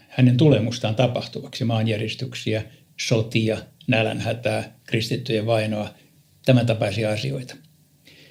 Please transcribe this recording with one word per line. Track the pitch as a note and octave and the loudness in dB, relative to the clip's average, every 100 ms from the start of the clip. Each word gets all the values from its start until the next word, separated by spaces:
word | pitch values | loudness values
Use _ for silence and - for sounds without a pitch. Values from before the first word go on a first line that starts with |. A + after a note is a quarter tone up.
| _ | _
hänen | - B2 B2 | 2 4 6
tulemustaan | D#3 A2 A#2 - G#2+ | 6 4 2 -2 -2
tapahtuvaksi, | A2 B2 A#2+ - B2 - - | 0 0 -2 -6 -12 -12 -4
maanjäristyksiä, | A#2 A2 A2 G#2 G#2+ - G#2+ - A2 G#2+ - - _ - | -2 0 0 -2 -4 -6 -8 -6 -4 -4 -4 -16 _ -10
sotia, | - A2+ A2 A#2 A2 G#2+ - _ - | 0 0 2 0 0 -2 -6 _ 0
nälänhätää, | A2+ G#2+ - A#2 A2+ A2 A2 - - | 2 2 -2 -4 -2 -2 -2 -6 -14
kristittyjen | - A2+ - B2 A#2+ G#2+ A2 | -4 -2 -2 -4 -2 -2 2
vainoa, | A2 G#2+ G#2 G#2 - _ _ _ _ | 0 0 -4 -6 -12 _ _ _ _
tämän | - B2 A#2 | 4 4 4
tapaisia | G#2 G#2 G2 G#2+ | 0 -2 0 -2
asioita. | G#2 C3+ C#3 B2+ - _ _ _ _ - - - | -2 -4 -6 -10 -18 _ _ _ _ -20 -20 -20